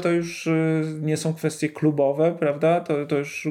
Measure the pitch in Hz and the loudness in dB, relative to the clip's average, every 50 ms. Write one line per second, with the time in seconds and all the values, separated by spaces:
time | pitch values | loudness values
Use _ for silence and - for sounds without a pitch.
0 | 170 170 170 170 170 170 170 - - 165 160 160 160 160 160 160 156 156 156 156 | 2 2 0 0 -2 -4 -8 -6 -2 0 2 2 2 2 0 0 -2 -2 -4 -4
1 | 156 156 156 151 - 160 160 160 - 156 156 - 156 147 - - 156 156 147 143 | -2 -2 -2 0 0 -2 -2 -2 -2 -4 -2 -2 -4 -4 -2 0 0 2 4 4
2 | 139 135 143 147 156 170 170 170 160 147 143 151 156 160 170 170 170 - 156 143 | 2 2 4 4 2 2 2 2 0 -2 0 2 2 2 2 2 0 0 -2 -2
3 | 147 151 151 139 143 151 - - - 156 | -2 0 0 -2 -2 -2 -6 -8 -6 -6